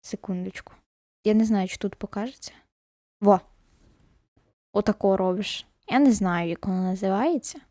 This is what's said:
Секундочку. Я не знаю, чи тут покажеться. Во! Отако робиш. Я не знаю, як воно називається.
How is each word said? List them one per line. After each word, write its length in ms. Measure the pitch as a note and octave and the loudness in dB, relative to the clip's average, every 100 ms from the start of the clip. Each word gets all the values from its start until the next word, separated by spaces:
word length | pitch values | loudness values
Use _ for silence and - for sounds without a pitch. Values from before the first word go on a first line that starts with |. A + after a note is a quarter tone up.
Секундочку. 680 | - G#3 - F3+ F#3 - - - _ _ _ _ | -10 -12 -8 -8 -8 -12 -20 -20 _ _ _ _
Я 100 | G#3+ | 2
не 100 | G#3+ | 4
знаю, 240 | A3 G#3 F#3 | 4 2 0
чи 80 | - | -4
тут 180 | G3 | -8
покажеться. 580 | - G3+ G#3 A#3 - - - _ _ _ _ _ _ | -8 -12 -8 -10 -10 -18 -18 _ _ _ _ _ _
Во! 200 | G2+ - _ _ _ _ _ _ _ _ _ _ _ _ _ | 4 4 _ _ _ _ _ _ _ _ _ _ _ _ _
Отако 440 | G3+ G#3 G#3 G3 F#3+ | -2 0 0 0 2
робиш. 500 | F#3 F#3 G3 - - _ - | 0 -2 -6 -10 -14 _ -2
Я 100 | B3+ | 4
не 140 | C#4+ | 4
знаю, 360 | G#3 F#3+ F3 E3+ | 4 2 0 -2
як 180 | E3+ G3 | -4 -4
воно 160 | F#3 | -2
називається. 760 | F#3 F#3 G3 G3 D4 D#4 - D4 _ | -2 -2 0 0 0 -2 -6 -16 _